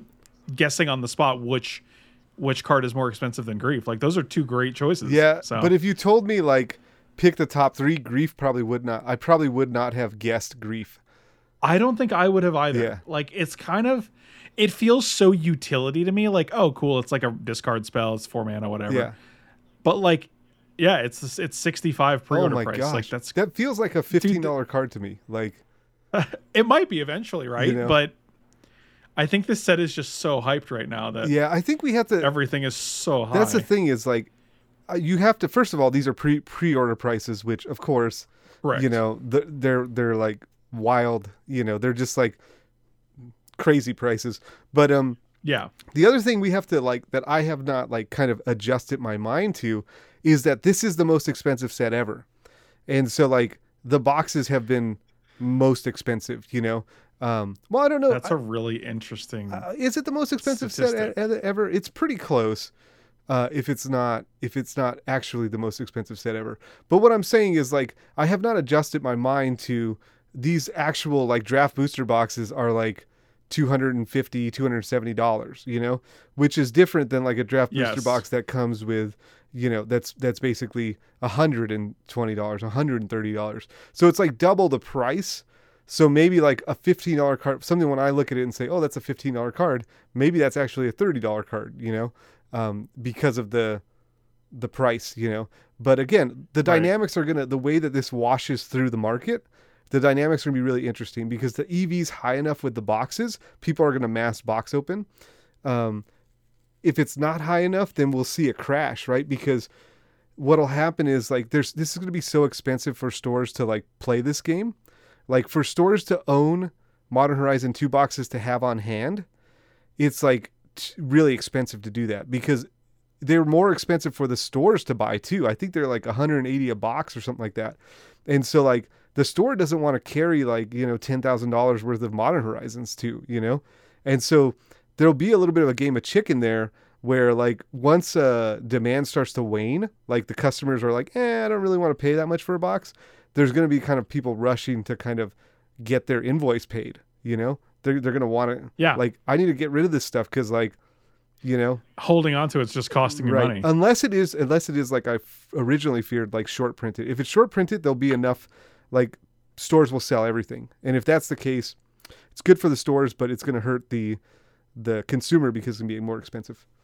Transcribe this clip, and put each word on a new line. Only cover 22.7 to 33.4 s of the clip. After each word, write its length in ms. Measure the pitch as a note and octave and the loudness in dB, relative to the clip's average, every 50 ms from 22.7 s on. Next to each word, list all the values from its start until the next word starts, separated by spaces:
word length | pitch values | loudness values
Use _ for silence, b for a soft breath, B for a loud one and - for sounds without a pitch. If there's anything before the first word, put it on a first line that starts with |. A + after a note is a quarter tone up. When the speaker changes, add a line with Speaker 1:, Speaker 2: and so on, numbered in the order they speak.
| A2 - | -4 -4
Speaker 2:
gosh. 160 | C3 D3 D3+ | -4 -2 -2
Speaker 1:
Like, 140 | A#2 A2 - | -4 -4 -6
that's 240 | - B2 - - - | -8 -10 -8 -6 -2
Speaker 2:
That 220 | F3+ G3+ F#3 - | -2 -2 -2 -2
feels 240 | - A#3+ C#4+ B3 G3+ | -4 -4 -2 -2 -2
like 120 | A3+ F3 | -2 -2
a 100 | - E3 | -2 -2
Speaker 1:
Dude, 80 | C#3 - | -2 2
th- 120 | - E3+ - | 0 2 2
Speaker 2:
fifteen 180 | G3 G3 E3+ | 2 0 0
dollar 240 | D#3+ D3+ C#3+ C3+ B2+ | 0 -2 -2 -4 -4
card 260 | - - C3+ C3 B2 | -2 -2 -2 -2 -4
to 80 | - G#2+ | -6 -10
me. 200 | G2+ G2+ G2+ - _ - | -12 -12 -14 -14 _ -8
Like, 240 | A2 A2 A2 G#2+ - _ _ _ _ _ _ _ _ _ _ _ | -6 -6 -6 -6 -8 _ _ _ _ _ _ _ _ _ _ _
Speaker 1:
<laughs> 420 | - G3+ D3+ - - - _ _ - | -2 -2 -2 -2 -4 -14 _ _ 2
It 120 | G#3+ A3+ | 2 4
might 240 | A3+ C4 D#4+ F#4 - | 4 4 2 2 0
be 100 | G3 D3+ | -2 -4
eventually, 480 | D3 C#3 D3 G3+ A#3 - - E3+ C3 B2 | -4 -4 -6 -6 -6 -8 -8 -8 -6 -4
right? 200 | A#2+ A#2+ B2+ B2+ | -2 0 0 0
Speaker 2:
You 60 | A#2+ | 0
know? 120 | A#2+ A#2+ A#2+ | 0 2 4
Speaker 1:
But 260 | D#3 D3 D3 D#3 - _ _ _ _ _ _ _ _ b b b b b b b b b b b b | 4 4 4 2 -4 _ _ _ _ _ _ _ _ b b b b b b b b b b b b
I 100 | - D3+ | -2 0
think 200 | D3 G3 G3+ F#3+ | 2 2 0 0
this 180 | - A3 G#3+ - | 0 -2 0 2
set 160 | - F3+ E3 | 2 2 2
is 140 | E3+ D#3 - | 2 -2 -4
just 220 | - C3+ - - | -6 -8 -8 -8
so 260 | - - D#3 C#3+ B2+ | -6 -2 -2 -2 0
hyped 280 | A#2 C3 C#3+ D3 - - | 0 0 -2 -2 -2 -6
right 180 | B2+ A2+ A2+ - | -8 -8 -8 -8
now 220 | A2+ A2 A2 A2 | -8 -8 -8 -6
that 180 | A2 A2+ A2 D#3 | -6 -4 -2 0
Speaker 2:
Yeah, 200 | D3 D3 D3 D3+ | 2 2 2 2
I 100 | E3+ B3+ | 0 0
think 200 | C#4 - D4+ D#4 - | 0 0 -2 -2 -2
we 100 | C#4 A3 | -2 0
have 140 | A#3+ A3+ - | 0 0 2
to 140 | G#3+ F3 | 2 2
Speaker 1:
everything 420 | D3+ C#3+ D3 D3 C#3 A#2+ D3+ C#3+ C3+ | 2 2 0 0 -2 -2 -2 -2 -4
is 120 | C3 - | -4 -4
so 480 | - - - - - - - C#3+ B2+ A#2 | -6 -8 -8 -8 -6 -2 0 0 0 0
high. 120 | A2 B2+ | 2 2
Speaker 2:
That's 160 | F#3+ | 2